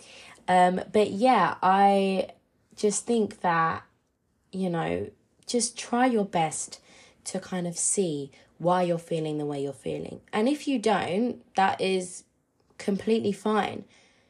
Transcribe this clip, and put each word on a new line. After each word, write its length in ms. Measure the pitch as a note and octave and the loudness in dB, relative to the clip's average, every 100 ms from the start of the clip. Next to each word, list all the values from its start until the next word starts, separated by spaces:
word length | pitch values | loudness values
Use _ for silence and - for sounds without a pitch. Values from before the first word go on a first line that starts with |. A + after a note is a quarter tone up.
| - - - - - | -20 -20 -20 -12 2
Um, 340 | F#3 F3+ F#3 - | 6 6 4 0
but 180 | G#3+ G3+ | 0 2
yeah, 460 | G3 B3+ A3+ E3 - | 2 4 4 2 2
I 640 | F#3 F#3+ G3+ G3 G3 F#3+ - - _ _ _ - | 2 6 6 4 2 0 -4 -10 _ _ _ -4
just 300 | G#3 G3+ - | -2 -2 0
think 340 | A#3 G3 - | 0 0 -2
that, 420 | F3+ E3 E3 - - _ _ _ _ _ _ | 0 2 0 -2 -10 _ _ _ _ _ _
you 180 | F#3 F#3 | -4 -2
know, 400 | E3 D#3+ F2 G3+ - _ _ - | -2 -2 -2 -6 -12 _ _ -4
just 300 | A#3+ A3 - | -2 -2 -6
try 300 | - A#3+ C4 | -4 2 2
your 180 | A3+ | 2
best 560 | G3+ F3 D#3+ - - - _ - - _ | 0 0 -2 -4 -10 -14 _ -20 -20 _
to 160 | - F#3 | -10 -10
kind 260 | - F3+ F3 | -8 -6 -6
of 100 | E3+ | -4
see 540 | - - F3+ C#3+ C3+ - _ _ | -2 0 -2 -4 -8 -16 _ _
why 220 | E3 F#3 | 0 2
you're 160 | F3+ E3+ | 2 -2
feeling 400 | - E3 D#3 D3+ | -2 -4 -2 -4
the 80 | D3 | -4
way 160 | C#3+ | -4
you're 100 | C#3 | -6
feeling. 480 | C#3 E3 D3 - - - | -6 -8 -8 -10 -14 -8
And 120 | G#3 A#3 | -2 0
if 220 | D4 D4 | 0 -2
you 100 | C4 | -2
don't, 640 | G#3+ F#3 - F#3+ A#3+ - - | 0 0 0 -2 -2 -4 -6
that 260 | - G3 - | 0 0 2
is 440 | F#3+ F#3+ F3+ - - _ _ _ _ - | -2 -2 -4 -12 -20 _ _ _ _ -8
completely 560 | - G3 - A3+ A3 | -4 -2 0 0 0
fine. 520 | G3 G#3+ G#3+ - - - _ _ _ | -2 0 0 -2 -6 -14 _ _ _